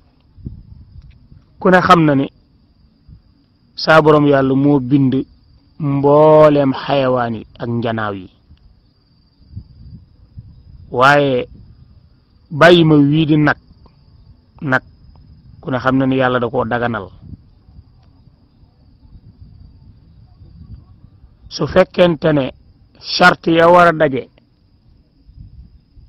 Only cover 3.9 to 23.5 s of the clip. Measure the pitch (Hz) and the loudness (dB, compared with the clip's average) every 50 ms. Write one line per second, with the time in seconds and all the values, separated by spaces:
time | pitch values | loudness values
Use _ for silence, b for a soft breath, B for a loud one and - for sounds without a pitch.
3.9 | 160 160 151 156 151 151 147 143 139 135 135 131 135 135 139 143 147 139 127 123 | 2 4 4 4 4 4 4 2 2 2 0 0 0 0 2 2 0 0 0 0
4.9 | 143 139 135 127 131 131 - - _ _ _ _ _ _ _ _ _ - 156 143 | 0 0 0 0 -2 -4 -6 -8 _ _ _ _ _ _ _ _ _ -8 -6 -4
5.9 | 139 139 139 143 143 151 156 156 156 156 156 151 147 143 139 135 127 - - - | -2 0 2 2 4 4 6 6 6 6 6 4 4 2 0 0 -2 -4 -6 -4
6.9 | 143 139 131 127 127 123 120 117 113 104 - - - - 143 120 117 117 117 117 | -2 -2 -2 -2 -2 -2 -4 -6 -8 -10 -14 -18 -16 -14 -10 -8 -6 -6 -6 -6
7.9 | 113 113 107 104 101 98 90 - _ _ _ _ - _ _ _ _ _ _ _ | -6 -6 -8 -8 -10 -12 -14 -20 _ _ _ _ -20 _ _ _ _ _ _ _
8.9 | _ _ _ _ _ _ _ _ _ _ _ - - - - - - - - - | _ _ _ _ _ _ _ _ _ _ _ -20 -20 -20 -20 -20 -20 -20 -20 -20
9.9 | - - - _ _ _ _ _ _ - - - - - - - - - - - | -20 -20 -20 _ _ _ _ _ _ -20 -20 -20 -20 -20 -20 -20 -20 -20 -18 -10
10.9 | - 123 127 139 143 147 143 139 127 123 123 - - - - - - - - - | -4 0 2 2 2 2 0 0 -2 -4 -6 -8 -14 -20 -20 -20 -20 -20 -20 -20
11.9 | _ - _ _ _ _ _ _ _ _ _ _ 165 139 156 170 180 170 160 156 | _ -20 _ _ _ _ _ _ _ _ _ _ -2 2 4 4 6 4 4 4
12.9 | 156 147 143 143 151 160 160 143 160 151 151 147 - - _ _ _ _ - _ | 4 4 2 2 0 0 0 0 0 0 0 0 -2 -4 _ _ _ _ -20 _
13.9 | _ _ _ _ _ _ _ - - _ _ _ _ - 170 139 131 127 - - | _ _ _ _ _ _ _ -20 -20 _ _ _ _ -12 -6 -6 -6 -6 -6 -10
14.9 | - _ - - - - - - - - - - - - - 151 131 123 - 131 | -20 _ -20 -20 -20 -20 -20 -20 -20 -20 -20 -20 -20 -16 -10 -8 -8 -6 -4 -2
15.9 | 131 135 135 131 131 131 127 127 127 123 120 113 127 123 117 113 123 117 120 120 | -2 0 -2 -2 -2 -2 -2 -2 -2 -4 -4 -4 -4 -6 -6 -4 -6 -6 -6 -6
16.9 | 117 104 92 90 - - - - - - _ _ _ _ _ _ - - - _ | -6 -8 -12 -14 -18 -20 -20 -20 -20 -20 _ _ _ _ _ _ -20 -20 -20 _
17.9 | _ _ _ _ _ _ _ _ _ _ _ _ _ _ _ _ _ _ _ _ | _ _ _ _ _ _ _ _ _ _ _ _ _ _ _ _ _ _ _ _
18.9 | _ _ - - - - - - - _ - - - - - - - - - - | _ _ -20 -20 -20 -20 -20 -20 -20 _ -20 -20 -20 -20 -20 -20 -20 -20 -20 -20
19.9 | - _ _ - _ - - _ _ _ - - - - - - - - - - | -20 _ _ -20 _ -20 -20 _ _ _ -20 -20 -20 -20 -20 -20 -20 -20 -20 -20
20.9 | - _ - - _ _ - _ _ _ - - - - 160 135 - 185 185 - | -20 _ -20 -20 _ _ -20 _ _ _ -20 -18 -10 -10 -8 -2 0 0 0 0
21.9 | - - 180 175 165 - - 160 151 143 127 127 - _ _ _ _ _ _ _ | 0 0 0 0 0 -2 -2 -2 -2 -2 -4 -6 -10 _ _ _ _ _ _ _
22.9 | _ _ - - - - 180 180 180 - - 175 | _ _ -14 -10 -8 -8 -8 -8 -10 -8 -6 -4